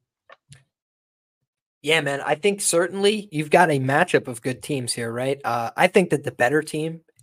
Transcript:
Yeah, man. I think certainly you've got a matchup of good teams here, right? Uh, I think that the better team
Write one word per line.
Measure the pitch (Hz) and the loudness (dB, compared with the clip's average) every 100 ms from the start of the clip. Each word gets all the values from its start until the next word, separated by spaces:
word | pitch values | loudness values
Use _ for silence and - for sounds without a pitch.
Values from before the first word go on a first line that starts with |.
| _ _ _ - _ - _ _ _ _ _ _ _ _ _ _ _ _ | _ _ _ -20 _ -20 _ _ _ _ _ _ _ _ _ _ _ _
Yeah, | 143 160 | 0 0
man. | 143 139 | 0 -4
I | - | -2
think | 151 202 202 | 0 0 0
certainly | - 170 175 196 202 214 208 | 0 0 0 2 0 0 -4
you've | 151 151 | -6 2
got | 170 175 | 4 6
a | 143 | 2
matchup | 131 143 - 139 - | 2 2 2 2 -2
of | 117 | -6
good | 131 120 | -8 -8
teams | - 143 120 | -6 -6 -4
here, | - 117 | -6 -6
right? | 117 135 135 | -4 -4 -4
Uh, | 117 120 117 - | -4 -4 -4 0
I | 180 | 2
think | 208 175 | 4 2
that | 143 | -2
the | 127 | -4
better | - 123 151 | 0 2 2
team | 151 156 160 165 _ _ | -2 -6 -6 -8 _ _